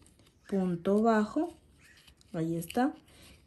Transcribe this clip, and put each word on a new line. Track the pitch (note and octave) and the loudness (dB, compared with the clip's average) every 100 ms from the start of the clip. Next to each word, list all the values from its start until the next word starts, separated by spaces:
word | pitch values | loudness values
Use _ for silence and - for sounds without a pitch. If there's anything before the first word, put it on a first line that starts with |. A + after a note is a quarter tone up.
| - _ _ _ - | -20 _ _ _ -6
Punto | G3 F#3 E3+ F3 G3+ | -2 0 -2 0 2
bajo. | A3+ G#3+ G#3+ - E4+ - _ _ - - - - _ | 4 4 2 -2 -4 -6 _ _ -20 -20 -20 -20 _
Ahí | F3+ D#3+ E3 | -6 -4 -4
está. | E3+ - C4 - - - - - | -4 -2 -2 -4 -16 -20 -20 -20